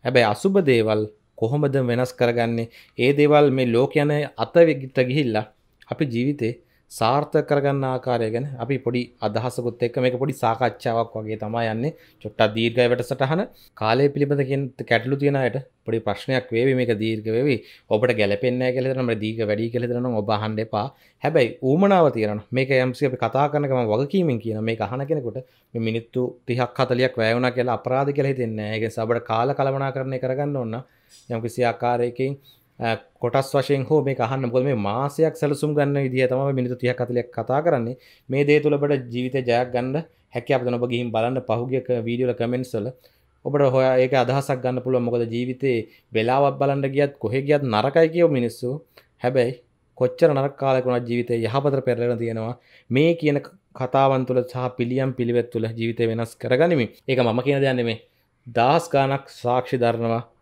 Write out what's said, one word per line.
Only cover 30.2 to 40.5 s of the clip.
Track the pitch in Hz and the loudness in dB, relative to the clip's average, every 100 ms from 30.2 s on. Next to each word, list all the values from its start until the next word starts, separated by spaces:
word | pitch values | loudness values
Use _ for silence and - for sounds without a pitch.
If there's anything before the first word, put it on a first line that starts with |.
කරගන්න | 127 131 147 143 | -4 -2 -2 -4
ඕන | 113 | -4
නම් | 113 131 _ _ - _ | -6 -10 _ _ -20 _
යම්කිසි | 120 117 120 | -6 -6 0
ආකාරයකින්, | 120 117 120 120 120 120 131 143 _ _ _ _ | -2 0 -2 0 -2 -2 -6 -6 _ _ _ _
අ, | 117 113 - | -4 -4 -6
කොටස් | _ 123 135 131 | _ -2 0 0
වශයෙන් | 139 131 139 | 0 0 -2
හෝ | 131 156 | 2 2
මේක | 139 135 | 2 -2
අහන්න. | 117 135 | -2 -2
මොකද | 127 123 | 0 0
මේ | 139 123 | 0 0
මාසයක් | 101 110 139 139 160 160 | 0 -2 -2 0 0 0
සැලසුම් | 147 143 151 | -2 0 -2
ගන්න | 147 143 143 | 0 0 0
විදිය | 135 127 127 | 0 0 0
තමයි | 127 139 | 0 0
මිනිත්තු | 135 123 123 | 0 -2 -2
තිහක් | 123 123 | -2 -2
හතලියක් | 120 120 117 | -2 -2 -4
කතා | - 113 131 | -8 -2 0
කරන්නේ. | 165 143 117 127 _ _ _ | 2 0 -2 -8 _ _ _
මේ | 135 | 0
දේ | 143 147 | 4 4
තුළ | 147 | 4
ඔබට | 143 143 143 123 | 0 0 -2 -2
ජීවිතේ | 120 127 135 | -6 -2 -2
ජයක් | 123 117 123 | 0 0 2
ගන්න | 123 127 143 160 _ _ | -2 -2 -4 -6 _ _
හැකියාව | 123 120 | -10 -2